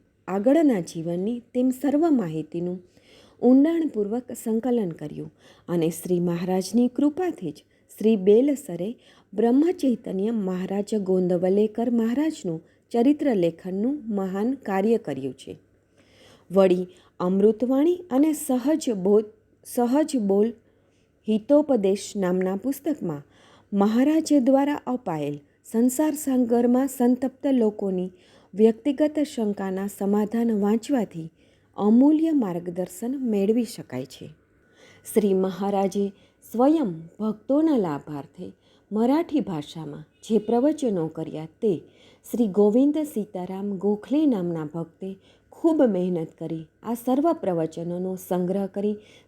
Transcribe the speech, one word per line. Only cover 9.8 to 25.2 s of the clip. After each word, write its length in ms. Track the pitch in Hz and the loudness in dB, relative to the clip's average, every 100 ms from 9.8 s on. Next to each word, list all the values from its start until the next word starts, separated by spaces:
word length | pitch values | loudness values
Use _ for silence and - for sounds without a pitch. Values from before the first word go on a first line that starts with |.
| 269 226 - 190 208 | -2 -2 -4 -4 -2
મહારાજ 640 | 233 185 185 185 196 208 | -2 -4 -4 -4 -4 -2
ગોંદવલેકર 960 | 214 185 185 180 180 185 202 214 220 247 | -4 0 0 2 0 2 2 0 0 -2
મહારાજનું 720 | 240 226 247 320 311 180 160 - _ _ | 0 0 0 -2 -4 -8 -8 -10 _ _
ચરિત્ર 440 | 233 240 294 294 | 2 2 2 0
લેખનનું 680 | 202 170 170 185 190 233 294 226 | 2 0 -2 -8 -4 -2 -4 -4
મહાન 480 | 202 190 190 220 | -4 -4 -2 -2
કાર્ય 440 | 269 - 196 208 226 | -4 -4 0 2 0
કર્યું 360 | 185 135 131 | -2 -8 -8
છે. 240 | 127 - 92 _ _ _ _ _ _ - - - | -10 -16 -18 _ _ _ _ _ _ -20 -20 -2
વળી 360 | 185 190 180 180 - _ - | 4 4 4 -2 -12 _ -6
અમૃતવાણી 760 | 180 196 208 220 247 269 311 349 - | 0 4 4 2 0 2 2 0 -2
અને 220 | 254 311 | 2 2
સહજ 580 | 302 - 254 254 311 285 | 0 -2 -2 0 -2 -2
બો-, 340 | 208 180 208 214 _ _ _ | -2 4 2 2 _ _ _
સહજ 520 | - - 240 269 311 262 | -8 -2 0 2 0 -2
બોલ 360 | 202 196 220 233 _ _ _ _ _ _ - | 0 2 2 -2 _ _ _ _ _ _ -4
હિતોપદેશ 840 | 214 214 294 294 254 196 196 - 208 | -2 4 4 4 2 2 -2 -4 -4
નામના 400 | 180 185 185 196 | -2 0 -2 -4
પુસ્તકમાં 640 | 254 277 330 285 180 147 - _ _ - - | -6 -6 -4 -4 -4 -8 -10 _ _ -20 -6
મહારાજ 600 | 202 202 226 277 311 311 294 | 0 2 4 2 2 4 2
દ્વારા 340 | 240 269 285 294 - | 4 4 2 -2 -4
અપાયેલ 520 | 254 196 156 | -6 -4 -4